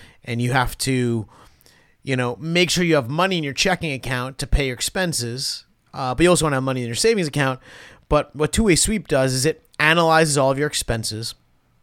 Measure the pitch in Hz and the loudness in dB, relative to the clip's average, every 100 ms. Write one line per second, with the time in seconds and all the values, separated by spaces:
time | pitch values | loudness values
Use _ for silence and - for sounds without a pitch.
0 | - _ - 120 123 131 123 - 131 131 | -20 _ -8 -4 0 0 0 -2 -2 0
1 | 123 117 104 - - _ _ _ _ _ | 0 -2 -6 -14 -20 _ _ _ _ _
2 | 131 127 123 120 156 175 180 - 175 151 | -6 -2 -2 -4 -2 0 2 2 2 2
3 | 117 151 190 180 147 127 196 180 160 135 | 0 0 0 0 -4 -2 0 0 -2 -6
4 | 117 127 127 139 139 - 135 123 - 196 | -6 -6 -6 -8 0 0 0 -2 -6 -2
5 | 180 - 117 123 143 - - _ _ 139 | -2 -2 -6 -6 -8 -8 -14 _ _ -8
6 | 131 127 175 175 156 135 131 127 117 117 | -4 2 4 4 2 0 -2 -4 -4 0
7 | 226 226 160 147 135 131 - - - - | 0 2 0 0 -2 -2 -10 -20 -20 -20
8 | - 147 - 135 151 - 220 156 - 214 | -2 -2 0 -4 -2 2 4 4 4 -2
9 | - 139 135 131 147 - _ - 151 165 | 0 0 2 0 -2 -2 _ 0 2 4
10 | 165 160 160 143 135 135 147 - - 117 | 4 4 4 2 0 0 -2 -4 -4 -4
11 | 110 107 117 - _ _ _ _ | -4 -8 -10 -14 _ _ _ _